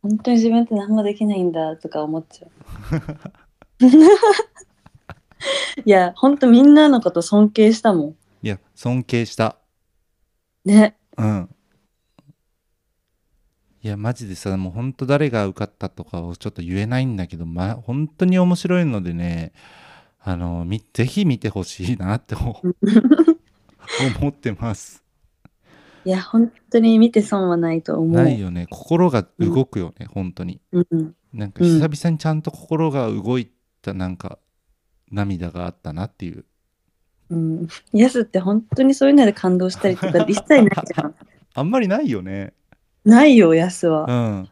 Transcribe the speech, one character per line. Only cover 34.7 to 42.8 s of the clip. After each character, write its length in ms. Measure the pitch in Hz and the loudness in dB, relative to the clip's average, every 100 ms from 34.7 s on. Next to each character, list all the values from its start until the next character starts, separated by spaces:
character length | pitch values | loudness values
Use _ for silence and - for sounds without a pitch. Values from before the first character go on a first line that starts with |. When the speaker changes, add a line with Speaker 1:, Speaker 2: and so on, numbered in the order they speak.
| _ _ _ _ | _ _ _ _
Speaker 2:
涙 400 | 101 101 90 87 | -8 -6 -6 -8
が 160 | 85 87 | -10 -12
あ 40 | |
っ 60 | - | -12
た 120 | 78 | -14
な 120 | 78 | -10
っ 60 | 101 | -12
て 160 | _ 87 | _ -16
い 80 | - | -16
う。 60 | - _ _ _ _ _ _ _ _ | -20 _ _ _ _ _ _ _ _
Speaker 1:
う 60 | 165 | -6
ん。 320 | 160 160 165 - _ | -6 -6 -10 -14 _
ヤ 160 | 214 247 | 2 2
ス 120 | 254 | 2
っ 20 | |
て 140 | 214 190 | -2 -4
本 220 | 180 214 | -2 -4
当 200 | 226 - | -4 0
に 120 | 262 | 0
そ 120 | 277 277 | 2 4
う 20 | |
い 40 | |
う 20 | |
の 100 | 285 | 6
で 80 | 226 | 4
感 240 | 202 190 180 | 2 -2 0
動 140 | 185 | -2
し 80 | - | -2
た 100 | 202 | -4
り 80 | 180 | -2
と 140 | 190 | -2
か 60 | 170 | 0
一 100 | 160 | 0
切 140 | 208 - | -2 2
な 120 | 294 | 4
い 60 | 208 - - | 4 0 -8
じ 80 | |
ゃ 120 | - 147 | -8 -10
ん。 80 | - - | -12 -20
Speaker 2:
<laughs> 240 | _ _ - | _ _ -8
あ 60 | |
ん 80 | 151 | -2
ま 100 | 254 | -2
り 80 | 202 | -2
な 140 | 214 | -2
い 80 | - | -2
よ 100 | 107 | -6
ね。 320 | 95 98 95 _ _ _ | -6 -10 -12 _ _ _